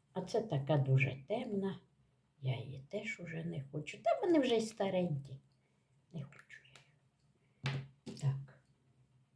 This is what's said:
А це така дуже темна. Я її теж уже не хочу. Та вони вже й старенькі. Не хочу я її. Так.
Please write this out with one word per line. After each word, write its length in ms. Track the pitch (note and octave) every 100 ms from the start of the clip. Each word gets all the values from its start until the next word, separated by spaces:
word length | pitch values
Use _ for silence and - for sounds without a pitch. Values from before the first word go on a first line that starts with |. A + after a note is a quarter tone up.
| _
А 80 | F#3
це 200 | F3+ A3+
така 360 | - C#3 - D3
дуже 400 | C3 C3+ - - -
темна. 480 | A3+ B3+ G3+ G3 F3+ - _ _ _ _ _
Я 140 | C3 A2+
її 280 | A2 C#3 -
теж 320 | G3+ A3+ -
уже 240 | F3 E3
не 200 | E3 E3 C3+
хочу. 260 | D3+ D3+ -
Та 80 | E5+ D5+
вони 160 | F4+ D#4+
вже 180 | A#3+ A3+
й 40 |
старенькі. 760 | A3 - G3 F#3 F3 C#3 - - - _ _ _ _ _ _
Не 100 | D#3+
хочу 360 | C3+ - - -
я 160 | - - - _ _ _ _ _ _ _ C3+ C#3 - _ -
її. 140 | -
Так. 400 | C3+ C#3 - - _ _ _ _ _ _ _